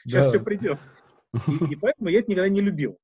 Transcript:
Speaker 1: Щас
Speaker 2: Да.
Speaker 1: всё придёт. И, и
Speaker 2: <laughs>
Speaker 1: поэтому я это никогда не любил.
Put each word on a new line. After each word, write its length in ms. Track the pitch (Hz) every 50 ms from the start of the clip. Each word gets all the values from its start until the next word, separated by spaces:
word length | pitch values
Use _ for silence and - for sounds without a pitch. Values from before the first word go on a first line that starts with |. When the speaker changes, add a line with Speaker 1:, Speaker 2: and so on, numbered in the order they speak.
| -
Speaker 1:
Щас 180 | 120 123 131 139
Speaker 2:
Да. 40 | 135
Speaker 1:
всё 140 | 117 - 110
придёт. 360 | - 208 101 117 175 143 - - - - _ _ _ _ _ _ _ - 117 -
И, 260 | 156 143 156 175 139 147
и 20 |
Speaker 2:
<laughs> 60 | -
Speaker 1:
поэтому 280 | 208 247 - - 214 170
я 100 | 175 233
это 120 | - -
никогда 180 | 196 185 190 196
не 120 | 196 202
любил. 360 | 202 202 175 147 139 104 - _